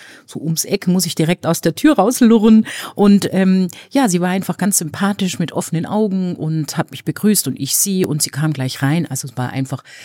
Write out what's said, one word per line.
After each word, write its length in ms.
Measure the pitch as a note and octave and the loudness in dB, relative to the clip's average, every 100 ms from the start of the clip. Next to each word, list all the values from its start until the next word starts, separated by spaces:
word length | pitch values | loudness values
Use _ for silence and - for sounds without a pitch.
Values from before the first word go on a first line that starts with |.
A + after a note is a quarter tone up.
| - - - | -20 -20 -16
so 140 | - | -8
ums 240 | E3 D#3+ | -6 -4
Eck, 220 | - G3 F3+ | -4 -4 0
muss 180 | F3+ E3+ | 0 0
ich 80 | |
direkt 320 | - D#3+ F3+ C#3+ | -2 -2 -2 -2
aus 140 | E3+ | 0
der 140 | E3 | -2
Tür 220 | - D4+ C#4+ | 2 2 4
rauslurren. 680 | G3+ B3+ A3+ A3+ A3 A3 A3 - - | 2 4 6 6 6 6 4 -4 -8
Und, 340 | - G3+ G3+ - | 2 6 6 4
ähm, 360 | F#3 F#3+ F#3 F3+ - - | 0 2 2 0 -6 -4
ja, 180 | C#4 A#3+ | 0 2
sie 120 | F3 | 0
war 80 | F3+ | -2
einfach 260 | F#3+ F3+ - | -2 -4 -4
ganz 220 | G3 - | -2 -2
sympathisch 600 | D#3 - G3+ G3+ F#3 - | -4 -2 -2 -2 -4 -4
mit 140 | E3 | -4
offenen 320 | - - E3 E3+ | -4 -4 -4 -2
Augen 500 | G#3+ G#3+ F#3+ F3+ E3+ | -2 0 -2 -4 -4
und 400 | D#3 D#3+ D3 D#3+ | -4 -2 -4 -4
hat 120 | - | -6
mich 140 | - | -8
begrüßt 420 | - - G#3 G#3 C3+ | -8 -2 0 0 -2
und 120 | C3 | -6
ich 160 | C3+ - | -4 -2
sie 300 | G3+ F#3 - | -2 0 -2
und 160 | D3 | -2
sie 80 | - | -4
kam 240 | C#3 D#3 | -2 -2
gleich 260 | C#3+ B2+ - | -2 -6 -2
rein. 240 | C#3 E3 C#3+ | -2 -2 -2
Also 220 | C3 C3+ | -8 -8
es 80 | - | -8
war 140 | B2 | -6
einfach 320 | C3 C3 - - - | -6 -6 -8 -12 -20